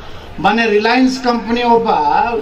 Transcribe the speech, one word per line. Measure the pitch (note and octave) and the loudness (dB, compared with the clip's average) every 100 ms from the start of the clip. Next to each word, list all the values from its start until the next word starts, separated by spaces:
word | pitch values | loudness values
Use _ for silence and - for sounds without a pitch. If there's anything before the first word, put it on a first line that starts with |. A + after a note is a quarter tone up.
| - - - - | -16 -16 -16 -2
ಮೊನ್ನೆ | F3 A3+ A#3 | 0 2 2
ರಿಲಯನ್ಸ್ | G#3 A3+ B3+ B3+ - | 2 2 2 2 0
ಕಂಪನಿ | B3 A#3 G#3 A#3 | -2 -2 -2 -2
ಒಬ್ಬ | A#3+ A#3 A3 E3+ - - A3+ A#3 | 2 2 2 0 0 0 0 -4